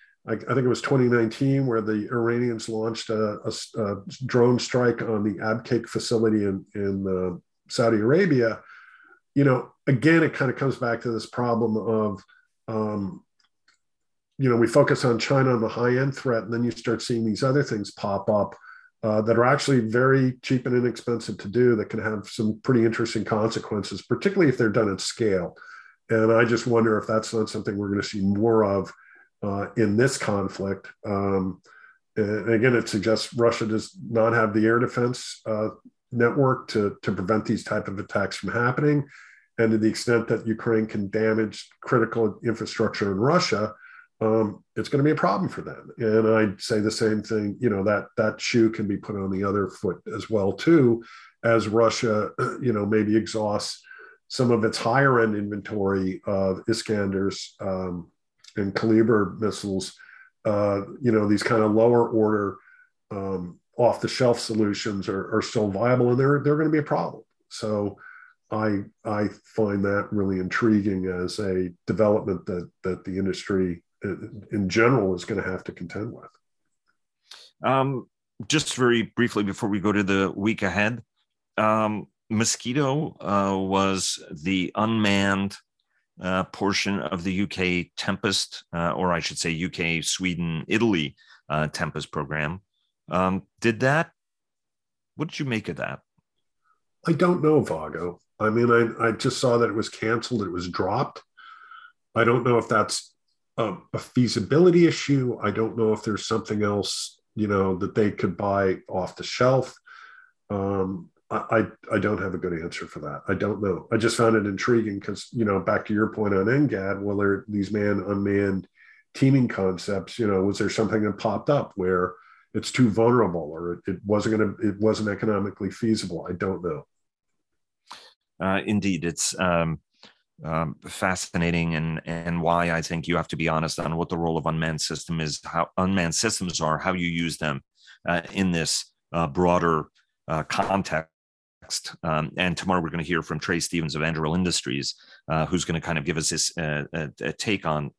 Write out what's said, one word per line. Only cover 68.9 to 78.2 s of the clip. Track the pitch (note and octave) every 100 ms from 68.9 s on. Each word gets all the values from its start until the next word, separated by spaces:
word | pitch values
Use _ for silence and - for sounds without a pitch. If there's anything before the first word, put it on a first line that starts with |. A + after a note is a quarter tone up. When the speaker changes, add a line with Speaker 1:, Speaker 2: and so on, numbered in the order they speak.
| _
Speaker 1:
I | A2+ G#2 G#2 -
find | _ - G#2+ G2+
that | G2 G2+ G2+
really | G#2 G2 F#2+
intriguing | F#2 - A#2 G#2+ G2+ F#2+ F#2
as | F2+ F2+ -
a | G2+ F#2 F#2 - -
development | G2 G#2+ G2 - F2 -
that, | F2+ F2 _
that | F#2+ F2+
the | - F#2
industry | F#2+ F2+ - G2 F#2 E2+ _ _
in, | G#2 E2 G#2+ G#2+ F#2+
in | A2 F#2+
general | F#2 A#2 C3 F#2+
is | F2+ -
gonna | G2+
have | F#2 F#2 -
to |
contend | F2 F2 F#2+ A2+
with. | - - _ _ _ _ _ _ _ _ _ _ - - _
Speaker 2:
Um, | A2+ C3+ C3+ C3 - _